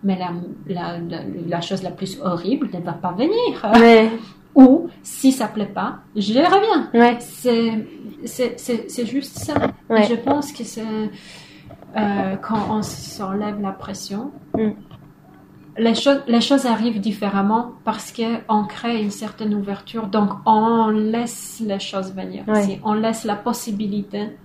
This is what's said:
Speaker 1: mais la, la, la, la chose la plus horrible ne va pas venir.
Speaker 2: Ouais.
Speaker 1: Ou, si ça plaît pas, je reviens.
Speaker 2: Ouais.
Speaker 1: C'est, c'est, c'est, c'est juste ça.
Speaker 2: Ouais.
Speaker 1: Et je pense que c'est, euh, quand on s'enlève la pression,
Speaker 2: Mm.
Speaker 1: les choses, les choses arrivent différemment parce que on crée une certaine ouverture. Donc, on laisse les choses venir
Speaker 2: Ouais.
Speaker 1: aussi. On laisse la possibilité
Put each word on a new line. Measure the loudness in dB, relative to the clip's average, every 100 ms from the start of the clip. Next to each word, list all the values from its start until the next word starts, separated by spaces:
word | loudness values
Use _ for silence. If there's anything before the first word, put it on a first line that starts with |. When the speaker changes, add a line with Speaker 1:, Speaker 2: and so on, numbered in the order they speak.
Speaker 1:
mais | 0 -2
la, | -2 -6 -10 -12 -8
la, | -6 -6 -8
la, | -8 -8 -8 -8 -4
la | -4
chose | -2 -6
la | -6
plus | -8 -8 -4
horrible | -4 -2 -2 -2 -2
ne | -6
va | -8
pas | -6 -6
venir. | -2 0 2 0 -2 4 8
Speaker 2:
Ouais. | 10 10 6 0 -12 -20 0
Speaker 1:
Ou, | 10 10 10 2 -12
si | -16 0 2
ça | 2 -4
plaît | -4 -6
pas, | -4 -6 -8 -10 -6
je | 0 4
reviens. | 6 4 4 2 2
Speaker 2:
Ouais. | 6 6 4
Speaker 1:
C'est, | -6 -4 0 2 2 -2 -6 -14 -18 -14 -14
c'est, | -4 -4 -4
c'est, | -6 -6 -6
c'est | -6 -4
juste | -4 -6 -12
ça. | -4 -2 -2 -6 0
Speaker 2:
Ouais. | 2
Speaker 1:
Et | 4
je | 2
pense | 0 -2 -2
que | -10 -12
c'est, | -10 -6 -4 -6 -8 -20 -20 -20 -20 -20 -20 -10 -2
euh, | -2 0 -2 -4
quand | -4 -4 -2
on | -2
s'enlève | -4 -8 -14 -10 -6 -4 -4 -4
la | -6
pression, | -8 -12 -12 -8 -8 -10 -14 -8 -2
Speaker 2:
Mm. | -2 -4 -16 -20 -20 -20 -20 -20 -20 -20 -18 0
Speaker 1:
les | 2 4
choses, | 2 2 2
les | 0
choses | 4 2 2
arrivent | 0 0 0
différemment | -4 -2 -2 0 2 0 -2 -6 -6
parce | -6 -8
que | -6 -4 -4 -2
on | -2 -2
crée | -6 -4 -2
une | -4
certaine | -6 -12 -6 -2 -2
ouverture. | -2 -6 -8 -8 -2
Donc, | 0 0 0 2
on | 4 4 4 4
laisse | 2 2 0 -4 -8 -14 -8 -4
les | -4
choses | -4 -6 -6
venir | -8 -10 -8 0
Speaker 2:
Ouais. | 2
Speaker 1:
aussi. | 2 -2
On | -2
laisse | 0 0 -2
la | -4 -4
possibilité | -4 -4 -6 -4 -4 -4 -6 -8 -8 -10